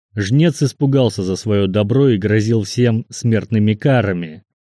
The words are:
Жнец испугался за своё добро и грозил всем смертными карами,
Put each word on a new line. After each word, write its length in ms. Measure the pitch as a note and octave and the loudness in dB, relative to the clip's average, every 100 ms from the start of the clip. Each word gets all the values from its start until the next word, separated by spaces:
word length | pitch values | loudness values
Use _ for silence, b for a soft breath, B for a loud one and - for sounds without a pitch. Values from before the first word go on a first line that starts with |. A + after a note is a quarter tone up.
| _ | _
Жнец 480 | G#2 G2 C#3 E3+ - | -6 0 2 2 0
испугался 600 | C#3 - C#3+ C3+ A#2+ G2+ | -2 -2 0 2 0 -2
за 140 | F#2 F#2 | -4 -4
своё 320 | G#2+ G#2 G2 | -2 0 0
добро 420 | G2+ G#2+ C3 C#3 | 0 0 2 2
и 80 | G#2+ | 2
грозил 460 | G2+ G#2+ G#2+ A2+ | 0 0 2 -2
всем 420 | G2 - A#2+ A2+ - | -2 0 0 0 -4
смертными 640 | - A#2 A2 - A2 G#2+ | -4 0 0 0 0 2
карами, 680 | G#2 D3 C3 G2+ F2 E2+ D#2 _ _ | 2 2 2 0 -4 -8 -14 _ _